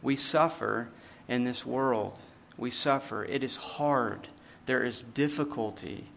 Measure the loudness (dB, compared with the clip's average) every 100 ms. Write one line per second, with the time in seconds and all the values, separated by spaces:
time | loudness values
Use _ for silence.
0 | 0 2 4 6 4 4 -2 0 -4 -12
1 | -20 -20 -2 0 2 -2 -2 0 2 2
2 | 0 -6 -18 -20 -20 -6 -4 0 2 2
3 | 0 -6 -2 -2 -2 -4 -8 -2 2 4
4 | 2 -2 -10 -18 -20 -16 0 2 2 -2
5 | -8 0 0 2 -2 -2 -4 -4 -8 -10
6 | -12